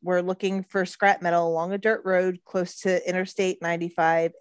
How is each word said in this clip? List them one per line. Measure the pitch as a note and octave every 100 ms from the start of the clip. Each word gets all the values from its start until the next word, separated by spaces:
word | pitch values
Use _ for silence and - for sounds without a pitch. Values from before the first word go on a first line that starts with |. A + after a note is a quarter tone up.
were | F3 F3+
looking | F3+ F#3 G3 F#3+
for | F#3 G3 F#3
scrap | - G3+ G3
metal | F3 E3+ E3
along | E3 F3
a | G3
dirt | A3 A3 F#3
road | F#3 F#3 F3+
close | - F#3 F3 -
to | F#3 F3+ E3+
Interstate | F#3 F#3+ - F#3 F#3+
ninety-five | E3+ E3+ E3+ E3+ D#3+ E3 E3 -